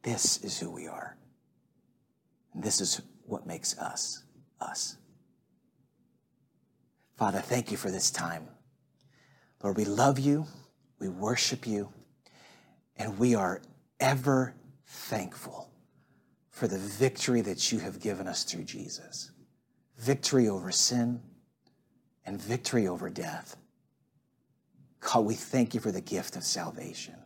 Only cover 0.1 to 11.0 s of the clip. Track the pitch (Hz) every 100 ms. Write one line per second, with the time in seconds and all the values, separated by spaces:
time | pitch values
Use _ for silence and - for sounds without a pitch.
0.1 | 117 - - 101 - 80 - 80 - -
1.1 | - _ _ _ _ _ _ _ _ _
2.1 | _ _ _ _ - 107 - 95 - -
3.1 | - - 104 - - - - - - -
4.1 | - - - - _ - - - - _
5.1 | - _ _ _ _ _ _ _ _ _
6.1 | _ _ _ _ _ _ _ _ _ _
7.1 | - 104 95 - 123 120 101 101 95 -
8.1 | - 85 82 - - _ _ _ _ _
9.1 | _ _ _ _ _ 101 98 104 101 135
10.1 | 135 139 147 156 - - _ _ _